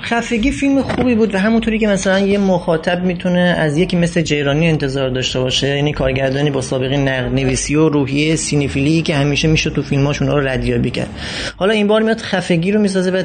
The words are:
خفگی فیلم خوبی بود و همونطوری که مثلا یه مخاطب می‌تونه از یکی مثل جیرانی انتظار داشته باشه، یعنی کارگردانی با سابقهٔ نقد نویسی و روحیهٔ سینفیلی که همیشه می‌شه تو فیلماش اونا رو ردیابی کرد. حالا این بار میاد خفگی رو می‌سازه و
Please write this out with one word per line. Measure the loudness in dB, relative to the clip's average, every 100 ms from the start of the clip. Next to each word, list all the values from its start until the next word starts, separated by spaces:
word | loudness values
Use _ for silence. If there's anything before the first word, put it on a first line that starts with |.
خفگی | -2 -4 -2 0 0
فیلم | 0 0 0
خوبی | 0 0 2 2
بود | 2 0
و |
همونطوری | 0 0 0 0
که | 0
مثلا | 0 2 2
یه | 2 2
مخاطب | 2 0 0 -2 0 -2
می‌تونه | -2 -2 0 2
از | 2 2 0 0
یکی | 0 0
مثل | 0 0
جیرانی | 0 0 2 2 2
انتظار | 2 0 -2 -2
داشته | -2 -2 -2
باشه، | -2 0 0
یعنی | 0 0
کارگردانی | 0 -2 0 0 0 0
با | -2
سابقهٔ | -2 -2 0 0
نقد | 0 -2 -2
نویسی | 0 0 -2 0 2
و | 2
روحیهٔ | 2 0 0 0 0
سینفیلی | 0 -2 0 0 0 0
که | 0 0
همیشه | 0 2 2
می‌شه | 2 0
تو | -2
فیلماش | -2 0 0 0
اونا | 0 0
رو | 0
ردیابی | -2 0 0 -2
کرد. | -4 -8 -8 -10 -8 -8 -2
حالا | 0
این | 2 2
بار | 2
میاد | 2 -2
خفگی | -2 -2 0 0 2
رو | 2
می‌سازه | 2 2 0
و | 0